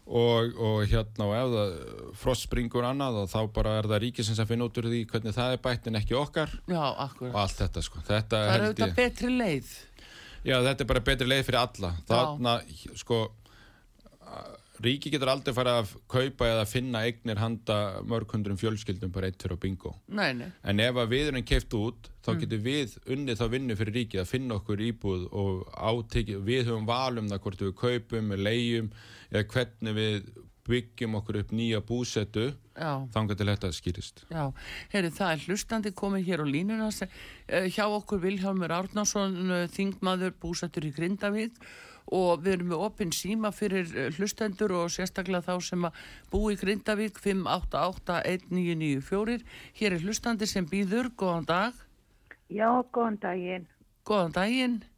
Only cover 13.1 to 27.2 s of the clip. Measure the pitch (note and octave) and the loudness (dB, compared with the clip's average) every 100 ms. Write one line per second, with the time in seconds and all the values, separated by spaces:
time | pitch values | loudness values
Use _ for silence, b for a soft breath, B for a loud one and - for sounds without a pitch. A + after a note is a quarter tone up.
13.1 | A#2 G#2+ - b b b b b - - | 0 0 -6 b b b b b -20 -20
14.1 | - - - - - - - A#2+ C#3+ D3 | -20 -14 -14 -14 -18 -20 -2 0 0 -2
15.1 | C#3+ B2+ C3+ C#3 B2 B2+ A#2+ G#2 - - | 0 2 2 0 2 4 2 0 -8 -2
16.1 | B2+ C3+ - A#2+ A2+ A2 B2+ B2+ A#2 A#2 | 0 0 2 2 4 2 0 0 0 0
17.1 | A2+ A#2 G#2 A2+ A2+ - G#2 G#2 G2 G2+ | -2 -2 0 0 0 0 2 0 -4 -2
18.1 | A2+ G#2+ A2 G2+ G2 A2 G#2+ - F#2+ F#2+ | -2 -2 -2 -2 0 0 0 -4 -4 -4
19.1 | F#2 F#2+ - F#2 F2 F#2+ F#2+ - - - | -2 -4 -4 -6 -2 -2 -4 -8 -12 -6
20.1 | G#3 E3+ B2 F#3 - - G2+ A#2+ B2 A2+ | 0 0 0 -8 -6 0 4 4 2 2
21.1 | B2+ D3+ C3 A2+ C3 - A2 A2 - - | 2 2 0 2 0 2 -2 -2 -6 -20
22.1 | - - E3+ A2+ G#2+ A#2 C#3+ B2 - - | -6 -2 0 0 -2 0 -2 -2 -8 -6
23.1 | C3+ C#3 A2 A#2 B2+ C3 G2 A2 A#2 A2+ | -4 -2 0 0 0 -2 -2 -2 -2 -2
24.1 | F#2+ F2+ C3 C3 G#2 - G2+ A#2 A2+ G2+ | -2 -2 -2 0 -4 -2 -2 -2 -2 -2
25.1 | F#2 F2+ G2+ G2 F#2 - - G#2+ A#2+ A2+ | -2 -4 -2 -2 -2 -8 -4 -2 0 0
26.1 | A#2+ G#2+ G2+ G2+ C3 A#2 A2+ G#2+ A#2+ C3 | -2 -2 -2 0 2 2 0 0 0 0
27.1 | A#2+ | -2